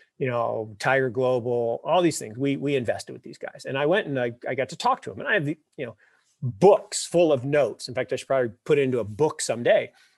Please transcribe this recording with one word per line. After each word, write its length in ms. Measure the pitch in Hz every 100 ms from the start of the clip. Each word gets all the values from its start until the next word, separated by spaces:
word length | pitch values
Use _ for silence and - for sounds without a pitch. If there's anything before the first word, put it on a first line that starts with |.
| _ -
you 100 | 131
know, 480 | 120 117 113 110 104
Tiger 300 | 139 135 131
Global, 720 | 117 127 127 117 120 117 117
all 180 | - 170
these 160 | 175 147
things. 180 | 113 110
We, 200 | 139 139
we 200 | 139 139
invested 360 | 113 90 -
with 80 | -
these 160 | - -
guys. 260 | - - -
And 120 | 135
I 80 | 147
went 200 | 196 175
and 120 | 135
I, 120 | 123 117 -
I 80 |
got 140 | 127 127
to 60 | 165
talk 240 | 240 262
to 80 | -
'em. 100 | 98
And 80 | 285
I 60 |
have 120 | 214 143
the, 120 | - _ -
you 100 | 120
know, 100 | - _ _ _ -
books 640 | 131 98 190 196 - - -
full 260 | 170 165
of 120 | 135
notes. 440 | 135 147 120 - -
In 60 |
fact, 180 | 127 123
I 40 | 131
should 120 | -
probably 240 | 135 123 -
put 140 | - 147
it 40 |
into 160 | 135 123
a 60 |
book 360 | 104 101 156 -
someday, 520 | - 117 135 208 160 _ _